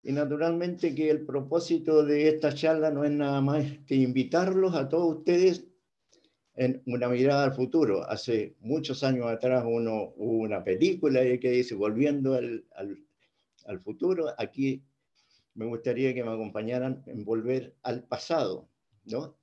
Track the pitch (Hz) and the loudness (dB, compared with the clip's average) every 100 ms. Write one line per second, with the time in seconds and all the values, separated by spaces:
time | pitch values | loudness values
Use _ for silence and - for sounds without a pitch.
0 | 120 139 147 147 165 170 180 175 170 135 | -4 -2 -2 0 0 0 -2 -2 -2 0
1 | 156 151 156 139 135 170 170 165 160 156 | 2 2 0 -4 0 -2 0 -2 4 4
2 | 147 147 156 156 151 139 160 160 156 143 | 6 4 4 4 0 0 0 2 0 0
3 | 147 147 143 139 139 151 139 139 - 135 | 0 0 0 2 2 2 -2 -6 -2 2
4 | 127 127 127 165 185 185 190 165 135 160 | 2 2 0 2 2 2 2 0 0 2
5 | 175 156 - 175 185 175 - _ _ _ | 2 0 2 4 4 2 -8 _ _ _
6 | _ _ _ _ _ - 127 135 - 120 | _ _ _ _ _ -2 0 0 -4 -2
7 | 123 123 135 143 139 135 127 165 135 95 | 0 2 4 4 2 0 0 2 4 2
8 | 76 107 - 113 104 _ 110 151 - 127 | -2 -6 -2 -2 -2 _ -6 -4 -4 -2
9 | 135 127 117 113 127 127 117 117 113 110 | 0 0 -2 -2 2 2 2 -2 0 -2
10 | 98 - 107 113 110 101 90 95 170 180 | -6 -6 -2 -2 0 -4 -2 2 2 2
11 | 151 131 127 123 127 123 123 104 104 110 | 2 4 2 2 2 2 0 -2 -2 2
12 | 147 143 135 131 123 113 - - 101 98 | 0 2 0 -2 -2 -8 -12 -14 -12 -12
13 | _ _ _ _ _ _ - 95 104 - | _ _ _ _ _ _ -14 -12 -12 -4
14 | 180 180 156 - 107 - 135 135 _ _ | -2 0 -2 -4 -8 -2 -2 -4 _ _
15 | _ _ _ _ _ - 113 117 123 120 | _ _ _ _ _ -10 -8 -4 -4 0
16 | 135 123 117 113 110 107 110 123 131 131 | 0 -2 -4 -6 -6 -6 -4 -4 -4 -6
17 | - 113 101 113 117 131 127 _ 123 123 | -10 -12 -4 -4 -2 -4 -6 _ -8 -8
18 | - - - 165 110 92 - _ _ _ | -6 -10 -2 -2 0 -6 -12 _ _ _
19 | 104 113 151 _ | -8 -8 -8 _